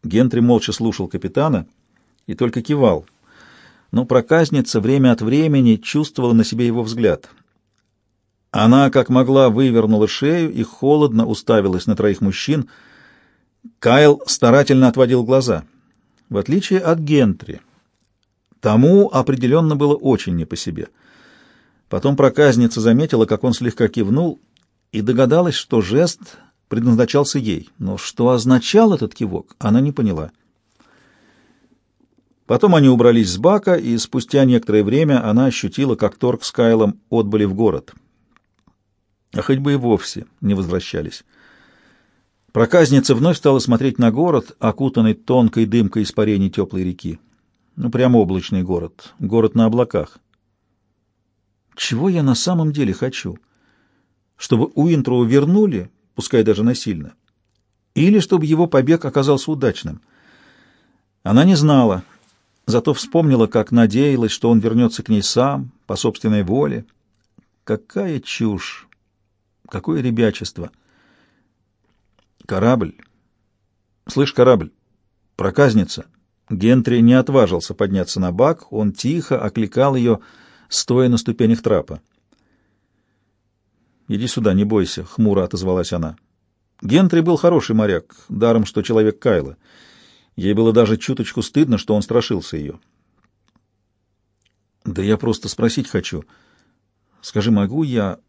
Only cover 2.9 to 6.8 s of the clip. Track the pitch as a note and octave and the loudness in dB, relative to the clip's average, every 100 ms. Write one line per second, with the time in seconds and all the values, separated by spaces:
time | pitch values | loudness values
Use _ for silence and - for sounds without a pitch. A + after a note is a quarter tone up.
2.9 | D#2+ E2 _ _ _ - _ _ _ _ | 0 -6 _ _ _ -20 _ _ _ _
3.9 | A2 B2+ B2 A2+ D#3+ D#3 D3 A#2+ A#2 G#2+ | -4 0 -2 2 0 2 -2 -2 -2 0
4.9 | C#3 C3 A2+ A2 C#3 D#3+ C#3+ A#2+ A2 - | 2 2 2 0 0 2 2 4 2 0
5.9 | D3+ D3+ - B2 A2+ A2+ A2+ A#2+ A2+ | -4 -4 -2 2 2 2 0 -2 -2